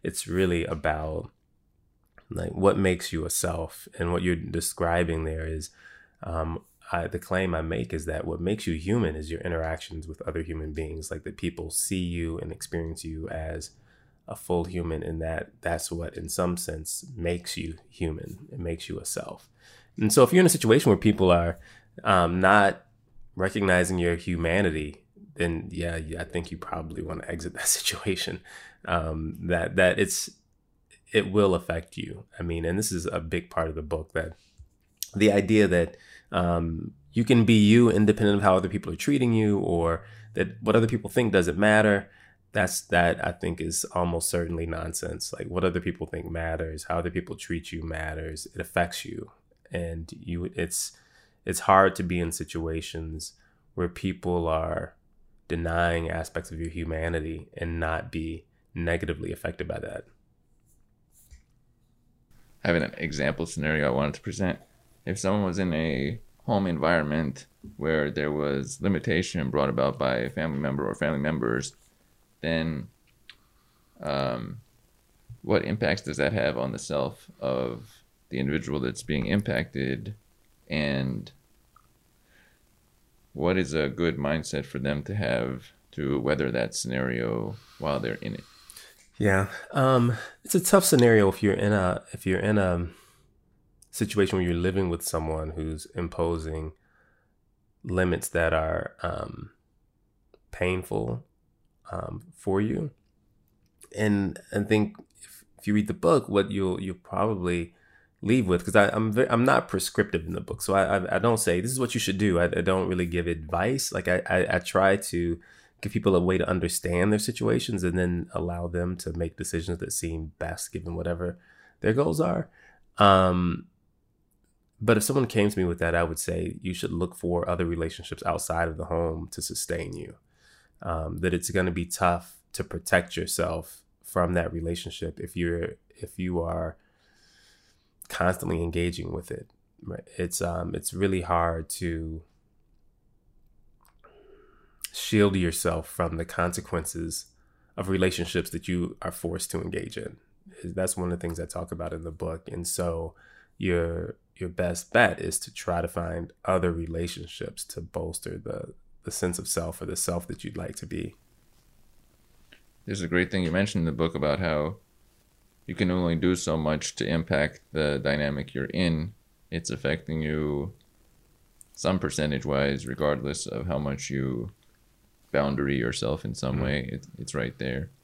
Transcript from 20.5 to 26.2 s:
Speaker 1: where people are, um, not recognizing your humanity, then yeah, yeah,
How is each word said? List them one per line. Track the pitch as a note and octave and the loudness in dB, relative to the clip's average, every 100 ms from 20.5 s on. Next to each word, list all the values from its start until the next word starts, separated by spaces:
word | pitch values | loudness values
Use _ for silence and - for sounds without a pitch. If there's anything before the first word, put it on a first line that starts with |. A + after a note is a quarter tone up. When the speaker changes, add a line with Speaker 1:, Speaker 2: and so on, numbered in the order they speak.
| - A2 B2+ C#3 | 6 6 8 8
Speaker 1:
where | G2 | 6
people | A2 - F#2 | 6 6 6
are, | F2 E2+ E2+ - - _ - | 6 4 -4 -14 -20 _ -6
um, | - F#2+ E2+ F2+ | 4 6 6 6
not | F#2 G#2 G2 - _ _ _ - - - | 8 10 8 4 _ _ _ -20 -16 -2
recognizing | F#2+ G#2+ G2 F2+ F2+ F#2 | 0 2 6 6 6 2
your | F2 E2+ | 2 0
humanity, | F#2 F2 E2 F2+ G2 D#2 D2+ - _ - - - | -2 0 2 4 2 0 -6 -10 _ -20 -20 -2
then | F2 E2 - | -2 -2 -6
yeah, | E2+ E2+ E2 | -6 -4 -4
yeah, | D#2 E2+ | -6 -8